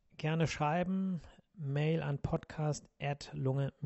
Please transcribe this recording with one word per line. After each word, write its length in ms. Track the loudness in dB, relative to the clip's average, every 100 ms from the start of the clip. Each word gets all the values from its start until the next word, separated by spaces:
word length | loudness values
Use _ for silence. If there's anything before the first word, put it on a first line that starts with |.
| _ -4
gerne 300 | 0 2 2
schreiben, 760 | 2 2 2 2 0 0 -2 -6 -18 _
Mail 480 | -8 -2 2 2 2
an 160 | 0 -2
podcast 720 | -2 -2 -4 -2 -2 -2 -8 -6
at 300 | -4 -4 -8
lunge 380 | -2 0 0 -2 -2